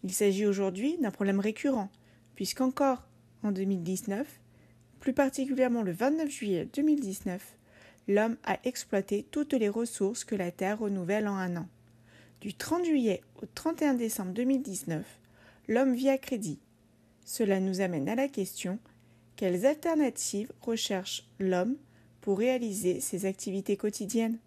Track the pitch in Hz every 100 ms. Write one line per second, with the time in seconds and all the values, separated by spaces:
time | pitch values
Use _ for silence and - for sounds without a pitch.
0 | 190 185 208 190 208 196 196 185 262 339
1 | 233 - 196 196 202 214 277 262 196 -
2 | _ - _ - 190 - 262 262 277 254
3 | - _ _ _ 214 190 196 190 165 185
4 | - 196 294 - _ _ - - _ -
5 | - 262 277 269 269 262 254 240 202 175
6 | 247 311 311 - 208 180 - - 302 294
7 | 220 196 - 185 - - _ - - -
8 | - 202 226 226 - 196 247 - - 202
9 | 196 208 - - 294 269 214 208 233 -
10 | 196 240 - 208 175 175 190 214 214 196
11 | 170 208 208 196 185 175 180 - _ -
12 | - - - _ 202 - - 339 349 302
13 | 226 180 - - - - 320 330 302 247
14 | 226 220 185 180 247 269 254 185 - 156
15 | - - _ - - - - 220 269 240
16 | 269 269 - 240 196 147 _ _ _ _
17 | _ _ - - 214 196 190 185 190 170
18 | 139 226 277 277 190 - 180 196 - -
19 | _ - _ - 190 180 240 302 339 320
20 | 277 233 - 202 220 - - 226 - 196
21 | 190 - - - 190 180 196 285 - -
22 | - _ - 196 240 254 233 196 180 180
23 | - 180 196 190 - 190 196 202 208 -
24 | 202 226 226 226